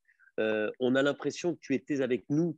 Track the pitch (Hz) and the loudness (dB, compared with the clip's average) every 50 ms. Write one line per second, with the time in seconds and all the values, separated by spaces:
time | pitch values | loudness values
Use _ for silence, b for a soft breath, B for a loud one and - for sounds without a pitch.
0 | b b b b b b b - 110 110 107 107 107 104 - - 127 123 127 135 | b b b b b b b -2 -2 0 0 0 -2 -4 -4 -2 0 2 2 4
1 | 139 143 139 - - 143 - - - 175 151 - - - 135 120 - - 151 135 | 2 2 0 0 -4 -6 -6 -2 -4 -4 -4 -4 -4 -2 -2 -2 -2 -2 -2 -2
2 | 135 120 127 117 - - 143 151 170 170 151 | 0 0 0 -2 -2 0 0 2 2 0 -2